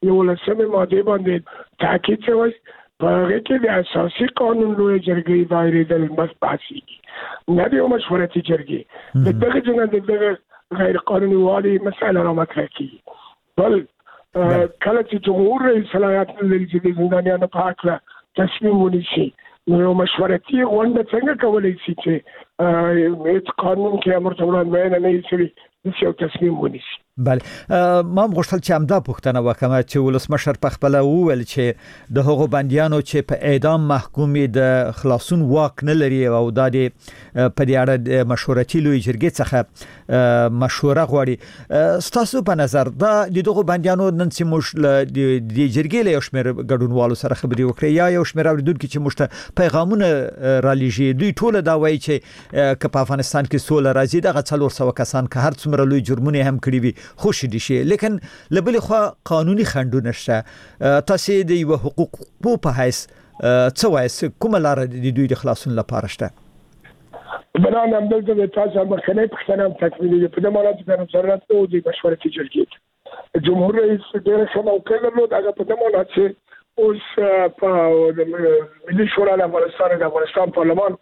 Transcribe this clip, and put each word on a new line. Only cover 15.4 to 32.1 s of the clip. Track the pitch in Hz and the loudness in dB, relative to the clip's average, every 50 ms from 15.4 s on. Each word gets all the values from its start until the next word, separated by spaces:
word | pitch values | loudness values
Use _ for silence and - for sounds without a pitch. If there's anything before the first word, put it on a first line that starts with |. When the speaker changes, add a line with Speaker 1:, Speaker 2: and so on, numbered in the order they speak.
| 196 196 240 262 262 254 | 2 2 2 2 2 2
Speaker 1:
رئیس | 240 220 208 - - | 2 2 0 0 0
صلاحیت | 190 202 196 196 196 196 190 | 0 2 2 2 2 0 -2
نه | - 208 202 196 | -4 -4 0 0
لري | 190 185 185 | 2 0 0
چې | 180 180 175 175 | -2 -2 0 0
د | 185 175 170 | 0 0 2
زندانیانو | 175 180 185 180 180 185 185 180 185 | 0 2 2 2 2 2 0 0 0
په | 180 - 175 175 190 | -2 -2 -2 -2 -2
هکله | - - - 180 170 - _ _ - - _ _ _ | -4 -2 -2 -2 -2 -2 _ _ -20 -20 _ _ _
تصمیم | - 190 185 - - 226 214 208 196 190 | -2 -2 -2 -2 -2 0 2 4 4 4
ونیسي، | 185 180 175 175 - - 160 156 139 - _ _ - _ _ _ - | 4 2 0 -2 -2 -2 -2 -2 -2 -4 _ _ -20 _ _ _ 0
نو | 175 175 | 2 4
یو | 180 185 180 | 4 4 2
مشورتي | 185 180 180 - - 185 185 185 175 _ - 285 254 254 | 2 2 0 0 -2 0 0 0 -2 _ -2 0 0 2
غونډه | 240 208 214 220 240 233 233 220 - - | 2 2 2 2 2 2 0 -2 0 -2
څنګه | 226 247 285 302 233 | -2 0 0 -2 0
کولی | - 233 208 214 196 190 185 180 - | 0 2 2 2 2 0 -2 -2 -6
شي | - 170 - - | -8 -8 -6 -2
چې، | 170 165 151 - - - - - _ _ _ | -2 -2 -2 -4 -10 -20 -20 -20 _ _ _
اه، | 170 175 170 170 170 170 175 170 165 170 175 165 156 160 180 | 0 0 2 2 2 2 2 2 2 2 0 -2 0 0 0
هیڅ | 190 185 - 185 - 196 | 0 0 -4 -6 -4 -2
قانون | 190 190 190 202 208 202 196 | 0 0 0 0 0 -2 0
کې | - 190 185 | 0 0 0
امر | 180 180 185 180 | 2 0 -2 -2
ته | - 175 | 0 0
وړاندوینه | 170 175 180 175 170 170 175 180 185 180 175 | 0 2 2 0 2 2 0 2 2 2 2
نه | 175 180 | 2 2
وي | 180 180 175 - | 2 0 0 -2
شوې، | - 180 175 160 _ _ - _ _ _ _ | 0 0 0 -2 _ _ -20 _ _ _ _
داسې | 190 185 - 208 | -8 -4 -2 -2
یو | 180 170 | -2 0
تصمیم | - 175 160 - - 175 175 165 151 | -2 -6 -6 -4 -2 0 0 0 0
ونیسي؟ | 147 139 131 131 - - - - _ _ _ | -2 -4 -4 -6 -14 -14 -16 -16 _ _ _
Speaker 2:
بله. | - 127 127 127 127 - - - - - - | -4 0 0 0 0 -2 -8 -18 -18 -8 -2
اه، | 190 180 180 175 180 180 175 | 0 2 2 4 2 2 0
ما | 175 175 190 208 | 0 0 0 2
هم | 226 190 | 2 2
غوښتل | 165 170 - - 185 | -2 -2 -2 -2 -4
چې | - - | 0 0
همدا | 180 156 156 135 196 190 | 0 0 2 2 0 0
پوښتنه | - - 127 - - 135 123 127 120 | 0 -2 -10 -4 -2 -2 0 0 0
وکړم | 120 113 - - 123 131 131 123 - | 0 0 0 0 0 2 0 0 0
چې | - | 0
ولسمشر | 143 135 135 135 131 - - 151 139 - 151 139 - - | 0 2 2 0 0 -2 -2 -4 -2 -2 -2 -4 -2 -2
په | 143 | -4
خپله | - - - 143 139 143 139 | -4 -2 0 2 2 2 2
وویل | 139 147 175 180 165 143 123 120 | 2 2 2 2 2 0 0 -2
چې | - - 143 127 120 110 - - - - - - - | -6 -4 -2 -2 -2 -2 -4 -10 -20 -20 -20 -16 -4